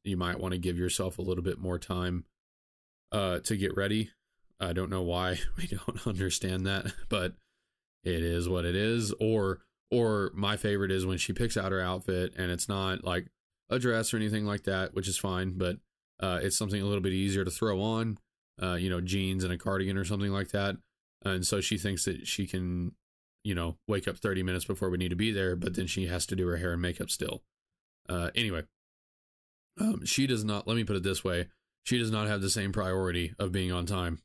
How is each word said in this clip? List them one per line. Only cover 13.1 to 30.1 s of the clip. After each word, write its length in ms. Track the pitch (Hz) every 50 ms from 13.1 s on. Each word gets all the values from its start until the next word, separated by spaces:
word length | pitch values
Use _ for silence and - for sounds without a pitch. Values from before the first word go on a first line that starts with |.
| 87 90 90 - _ _ _ _ _ _ _ -
a 80 | 113
dress 360 | 127 123 123 117 113 110 - -
or 40 |
anything 280 | 110 107 104 107 107 104
like 180 | 104 101 98 -
that, 320 | 98 95 92 95 - -
which 120 | 98 92
is 100 | 92 90
fine, 400 | - - 98 92 92 92 95 92
but, 200 | 95 92 87 90 - - _ _ _ _ _ _ -
uh, 200 | - 95 90 85
it's 160 | 98 98 -
something 240 | - 110 98 101 101
a 40 | 98
little 160 | 101 101 101
bit 120 | 90 98 92
easier 320 | 95 98 98 95 98 95
to 60 | 90
throw 300 | - - 117 110 98 95
on, 360 | 101 113 110 110 113 113 104 - - _ _ _ _ _ _ -
uh, 140 | 92 92 90
you 140 | 87 90 95
know, 120 | 90 87
jeans 420 | 87 90 98 98 95 95 95 92 92
and 100 | 90 90
a 40 |
cardigan 400 | 85 - - 98 95 95 95 95
or 80 | 98 92
something 260 | 85 104 98 101 101
like 180 | 98 98 95 -
that. 280 | - 101 98 101 92 - - _ _ _ _ _ _ _ -
And 220 | 98 95 90 90
so 160 | - 113 98
she 160 | 92 - 110
thinks 280 | 90 - 101 95 90 -
that 220 | 98 90 87 -
she 200 | - - - 98
can, 480 | - - 92 92 90 90 90 87 85 - _ _ _ _ _ _ _ _ _ _
you 120 | 107 95
know, 220 | 87 82 82 - - _
wake 200 | - 104 98 -
up 100 | 98 85
thirty 260 | - - 104 95 92 92
minutes 220 | 92 90 90 -
before 260 | - 98 - 98 92
we 80 | 90 90
need 100 | 90 87
to 60 | 87
be 160 | 87 104 113
there, 240 | 104 98 95 92 90
but 180 | 87 87 - 87
then 140 | - 95
she 180 | 87 - 98 95
has 220 | 87 87 87 -
to 80 | - 101
do 120 | 95 90
her 100 | 87 87
hair 160 | 85 90 87 85
and 80 | 85
makeup 280 | 87 87 87 - 104 -
still. 320 | - - - - - - - _ _ _ _ _ _ _ _ _ _ _ _
Uh, 220 | - 87 87 85 - -
anyway, 280 | 113 117 104 90 80 73 - _ _ _ _ _ _ _ _ _ _ _ _ _ _ _ _ _ _ _ _ _ -
um, 260 | 208 220 208 123 -
she 220 | -